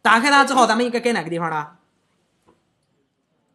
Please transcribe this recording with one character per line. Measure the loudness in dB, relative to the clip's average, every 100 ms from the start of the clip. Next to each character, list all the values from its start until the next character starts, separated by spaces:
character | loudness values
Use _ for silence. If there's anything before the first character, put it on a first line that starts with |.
打 | 2 2
开 | 2
它 | 2
之 | 2
后， | 2 2
咱 |
们 | 2
应 | -2
该 | -2
改 | -2
哪 | -4
个 | -4
地 | -6
方 | -6
呢？ | -6 -10 _ _ _ _ _ _ _ _ _ _ _ _ _ _ _ _ _ _